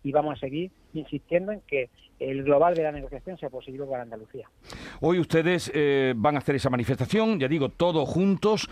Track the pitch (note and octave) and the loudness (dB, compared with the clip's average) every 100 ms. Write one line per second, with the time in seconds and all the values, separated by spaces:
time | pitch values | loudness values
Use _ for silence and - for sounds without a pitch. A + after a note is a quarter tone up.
0 | C#3 C#3+ D3+ B2+ C3+ D3 F#3 _ _ D#3 | -2 0 0 -4 -8 -6 -8 _ _ -12
1 | D3 C#3+ - F3 F#3 G#3+ - C#3 B2 _ | -8 -10 -2 -2 -2 -10 -6 -4 -4 _
2 | _ - C3 C3+ C#3 C#3+ E3+ E3+ D#3 D3 | _ -10 -6 -2 2 4 4 2 -2 -4
3 | C3+ C3 - F3 C#3 B2+ B2 C3 C#3 B2+ | -12 -14 -14 -12 -12 -12 -14 -12 -8 -8
4 | A#2+ A2+ A2 G2 - _ - - - - | -8 -14 -16 -18 -18 _ -18 -16 -16 -2
5 | D#3 F3+ D#3 E3 D#3+ F3+ - D3+ D3 C#3 | 0 2 2 2 2 0 0 0 2 4
6 | C3 A#2+ C#3+ D3 - C#3 C3+ B2 A#2 C3+ | 2 2 2 2 0 0 0 0 0 -2
7 | B2 G#3+ A3 G3+ C3 D#3+ C3 - E3+ D#3+ | 0 2 2 2 2 2 0 2 2 2
8 | B2+ E3 G3 F#3 G#3 G#3 - | 0 2 2 4 2 2 -2